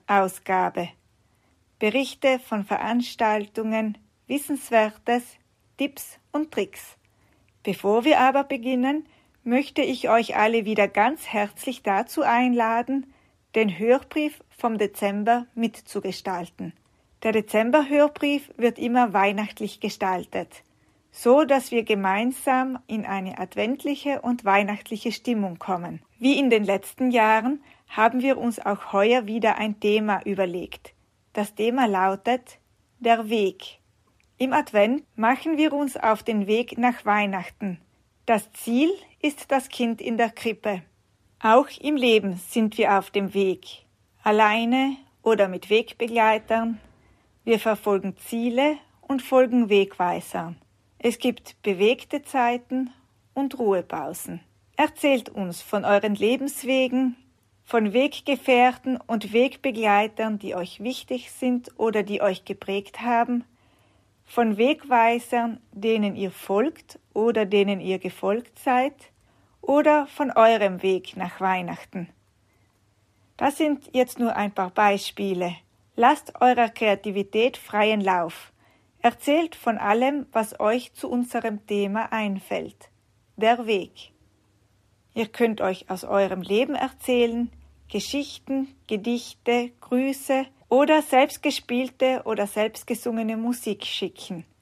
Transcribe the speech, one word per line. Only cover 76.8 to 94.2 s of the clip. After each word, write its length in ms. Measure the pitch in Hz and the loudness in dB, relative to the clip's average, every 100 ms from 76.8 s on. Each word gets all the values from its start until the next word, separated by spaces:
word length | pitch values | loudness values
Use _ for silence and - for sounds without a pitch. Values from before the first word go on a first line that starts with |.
| 220 196 214 196 196 214 240 - | 0 0 -2 -6 -2 0 0 -2
freien 440 | - 208 214 214 | -6 0 2 2
Lauf. 520 | 190 180 160 - - _ _ _ _ _ | 2 0 -2 -8 -20 _ _ _ _ _
Erzählt 520 | 240 233 - 302 330 | 0 0 0 2 2
von 220 | - - 214 | -4 -4 -2
allem, 500 | 202 220 262 285 262 | 0 2 2 0 -4
was 260 | 226 214 - | -4 -4 -2
euch 360 | 214 240 247 | 0 0 -4
zu 160 | - - | -12 -6
unserem 560 | 247 240 240 233 214 - | -4 -2 -4 -4 -8 -4
Thema 460 | 202 202 208 226 | -4 -2 -4 -4
einfällt. 760 | 220 214 196 - 196 160 - - _ _ _ _ - | -4 -4 -6 -6 -8 -8 -16 -20 _ _ _ _ 0
Der 300 | 220 240 226 | 2 2 2
Weg. 460 | 202 165 - - _ _ _ _ _ _ _ _ _ _ | -2 -2 -14 -20 _ _ _ _ _ _ _ _ _ _
Ihr 120 | 220 214 | -6 -6
könnt 340 | - 233 214 | 0 0 0
euch 300 | 190 185 - | -2 -4 -8
aus 140 | 185 | -10
eurem 380 | - 196 190 185 | -2 0 0 -2
Leben 320 | 175 202 285 | -2 0 0
erzählen, 760 | 285 262 - - 247 233 233 240 - - _ - | -2 -6 -6 -2 0 2 0 -6 -8 -20 _ -10
Geschichten, 840 | 208 - 285 285 - - 269 269 - - | -8 -6 -6 -6 -12 -6 -4 -4 -10 -8
Gedichte, 800 | 214 226 240 - - - 240 240 _ | -6 -2 -4 -6 -8 -2 0 -2 _
Grüße 640 | - 254 269 269 - 262 269 _ - | -4 -2 0 -4 -2 -2 -2 _ 0
oder 320 | 254 294 311 | 4 6 4
selbstgespielte 1200 | - 254 269 - 294 277 - 247 262 - 262 254 | 4 4 4 2 -4 -4 -4 -4 -4 0 0 0
oder 240 | - 214 202 | -2 -4 -4
selbstgesungene 880 | 214 214 220 - 226 247 226 220 220 | -2 -4 -4 -8 -6 -4 -4 -4 -4
Musik 480 | 233 240 - 202 | -4 -4 -4 -6
schicken. 600 | - - 185 - | -6 -6 -8 -8